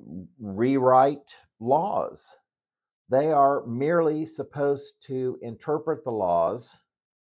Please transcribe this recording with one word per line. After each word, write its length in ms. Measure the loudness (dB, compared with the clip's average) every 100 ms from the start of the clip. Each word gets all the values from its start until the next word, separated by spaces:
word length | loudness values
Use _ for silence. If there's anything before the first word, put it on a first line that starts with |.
| -14 -14 -16 _
rewrite 960 | -10 -2 0 2 6 6 6 2 -10 -20 _ _
laws. 760 | 0 0 0 -4 -4 -8 -16 -20 _ _ _ _ _ _ _
They 200 | 0 2
are 360 | 4 4 4 -2
merely 580 | -4 0 2 2 0
supposed 800 | -6 -8 -10 -4 -2 -2 -6 -16 -10
to 320 | -4 -4 -6
interpret 640 | -10 -10 -4 -4 -2 -4
the 80 | -4
laws, 720 | -2 0 2 2 -2 -10 -20 _ _ _ _ _